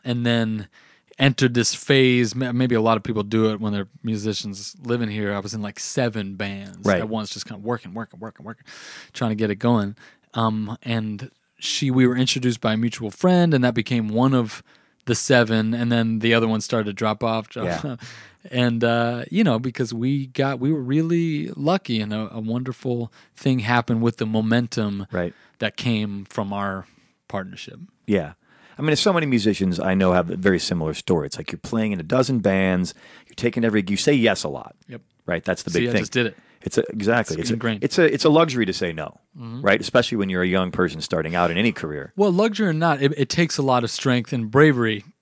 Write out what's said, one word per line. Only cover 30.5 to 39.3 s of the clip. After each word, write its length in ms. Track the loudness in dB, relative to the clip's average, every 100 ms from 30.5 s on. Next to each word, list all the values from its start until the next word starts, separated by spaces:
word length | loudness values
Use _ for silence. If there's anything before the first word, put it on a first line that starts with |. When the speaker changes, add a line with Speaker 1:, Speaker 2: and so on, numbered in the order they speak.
| 2
Speaker 2:
similar 340 | 0 -2 -2
story. 320 | -4 0 0 0
It's 80 | -8
like 160 | -10
you're 80 | -12
playing 320 | -6 -2 -2
in 80 | -4
a 40 |
dozen 360 | 0 0 2 2
bands, 540 | 2 2 2 2 0 -6 -20 -20 _
you're 100 | -4
taking 300 | -2 0 2
every, 180 | 2 0
you 120 | 0
say 160 | 2
yes 320 | 4 4 2 -2
a 40 |
lot. 280 | -8 -12 _ -20
Speaker 1:
Yep. 140 | -20 _ _ -6
Speaker 2:
Right? 180 | -4
That's 200 | -2 -4
the 80 | -2
Speaker 1:
See, 80 | -2
Speaker 2:
big 80 | 0
Speaker 1:
I 20 |
Speaker 2:
thing. 80 | 0
Speaker 1:
just 100 | 0
did 140 | -2 -2
it. 100 | -4 _ _
Speaker 2:
It's 160 | -2 -2
a, 60 | -2
exactly. 440 | -2 2 2 0
Speaker 1:
It's 80 | -4
Speaker 2:
It's 80 | -2
a, 40 | -2
Speaker 1:
ingrained. 280 | -2 -2
Speaker 2:
it's 140 | -2 4
a, 60 | 4
it's 100 | 4
a 60 | 4
luxury 360 | 4 4 2 -2
to 60 |
say 200 | -2 -4
no, 260 | -4 -10 -12 _